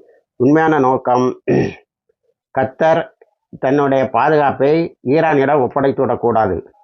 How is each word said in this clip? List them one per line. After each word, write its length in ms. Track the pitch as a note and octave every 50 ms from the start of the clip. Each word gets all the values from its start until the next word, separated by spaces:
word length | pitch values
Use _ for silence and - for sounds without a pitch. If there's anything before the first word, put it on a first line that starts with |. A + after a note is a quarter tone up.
| - _ _ _ _ _ _
உண்மையான 440 | - B2 C#3 D3+ D#3+ D#3+ D#3+ D#3 C#3+
நோக்கம், 640 | C3 B2+ C3 C3 - B2 B2 B2 B2+ B2+ B2 - - - - C#3 - - - - _ _ _ _ _ _ _ _ _ _ _ _ _ _ - C3
கத்தர் 480 | C3 - - - D#3+ D#3+ D#3+ E3 - - _ _ _ _ _ _ _ _ - -
தன்னுடைய 500 | - C3 C#3+ D3 C#3+ C3+ C3+ C3 B2+ -
பாதுகாப்பை 880 | - A#2 C3 D#3 D#3 D3 C#3+ C3+ A2 - C3+ C#3+ D#3 E3 E3+ - - _ -
ஈரானிடம் 580 | B2 C#3+ E3 D#3+ D#3 D3 C#3 C3+ C#3 D3+ C#3+
ஒப்படைத்து 400 | B2+ - - C#3+ C3+ C#3 B2 C#3
விடக்கூடாது. 680 | C3 A#2 A#2+ - - A#2+ A2 A2 A2 F#2+ F2+ - - - _ _